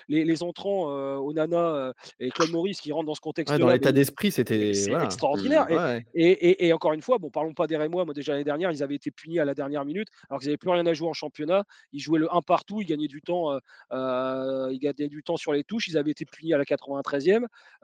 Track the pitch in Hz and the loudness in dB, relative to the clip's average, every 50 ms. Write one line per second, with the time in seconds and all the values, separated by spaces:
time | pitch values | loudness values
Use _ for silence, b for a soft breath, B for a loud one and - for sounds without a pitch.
0 | b b 147 160 156 165 165 143 175 175 - - - 202 202 190 170 143 143 139 | b b 0 2 2 2 2 0 -2 -6 -6 -6 -4 -2 0 0 0 -2 -2 -4
1 | 139 139 139 139 135 147 156 160 156 165 170 170 170 165 156 139 131 131 120 B | -4 -4 -4 -4 -4 -4 -2 -2 -2 0 2 2 2 0 0 -2 -4 -6 -8 B
2 | B B B B 120 127 - - 165 156 170 165 175 202 175 - - 147 147 160 | B B B B -8 -4 -2 0 -2 0 0 -2 -2 -2 -4 -6 -8 -6 -6 -4
3 | 160 151 151 - - 156 143 170 151 139 147 143 135 - 123 127 139 139 135 139 | -4 -6 -6 -8 -8 -8 -6 -4 -2 0 2 4 6 6 6 6 4 4 6 6
4 | 139 139 - - - 202 - - 117 - 110 107 104 104 101 101 101 101 117 170 | 4 4 2 0 0 0 2 0 0 0 2 0 2 2 2 0 0 0 0 0
5 | 151 104 - - 156 139 147 151 - 254 302 311 - - 170 151 135 131 120 113 | 0 -2 -2 -2 0 0 0 0 0 2 4 4 4 4 2 0 2 0 -2 -2
6 | 113 - - 170 165 175 185 - 175 175 185 - 180 165 165 156 - 160 156 156 | -6 -4 0 4 6 6 6 6 6 4 4 6 4 2 2 4 2 0 0 0
7 | - 240 254 214 170 135 - 151 151 160 151 - 165 147 160 151 156 156 170 180 | 0 0 0 0 0 -4 -4 -4 -4 -4 -2 -2 -2 0 0 -2 -2 0 0 -2
8 | 180 156 143 147 135 151 143 143 147 147 143 151 185 180 160 131 143 135 143 135 | -2 -2 -4 -6 -4 -2 -2 -2 0 -2 -2 0 0 -2 -2 -2 -4 -4 -4 -6
9 | - 143 - - - 160 170 170 147 139 139 139 139 139 147 143 139 143 160 202 | -6 -8 -10 -10 -10 -4 -2 0 0 0 -2 -4 -4 -4 -4 -4 -4 -4 -4 -6
10 | 220 - b b b b 139 131 131 147 147 - - 185 175 175 170 170 165 143 | -6 -8 b b b b -8 -6 -2 -2 -4 -2 0 0 2 2 2 2 0 0
11 | 165 165 147 - 156 143 - - 151 151 185 202 202 b b b b b 139 143 | -2 -6 -6 -6 -8 -10 -8 -6 -2 0 2 0 0 b b b b b -12 -8
12 | 131 147 160 160 156 165 175 170 - - 175 147 - - 202 220 202 160 156 147 | -2 0 2 2 2 2 0 0 2 2 2 2 0 -2 -6 -6 -4 -4 -4 -4
13 | 151 143 131 151 - - 175 180 165 147 139 131 - b b b b b 123 131 | -4 -6 -8 -10 -6 -4 -2 -2 -2 -2 -2 -4 -6 b b b b b -8 -6
14 | 131 131 127 127 131 131 131 135 131 135 135 131 131 131 135 131 139 143 135 - | -4 -2 -2 -2 -2 -2 -4 -4 -4 -4 -4 -4 -4 -4 -4 -2 -2 -4 -2 -2
15 | 147 143 147 151 - - 170 - - 165 147 147 143 - 214 233 - 185 156 151 | -6 -6 -6 -8 -6 -4 -4 -4 -2 0 0 0 -2 -2 -4 -6 -4 -2 0 0
16 | 143 151 143 - - - - - 156 160 160 139 143 - 147 - - 139 139 139 | 0 0 -2 -4 -8 -14 -14 -8 -2 0 2 2 2 0 -2 -4 -4 -6 -6 -6
17 | - - 143 143 135 180 208 233 247 226 b b b b b b | -4 -2 -2 0 4 4 4 4 2 -2 b b b b b b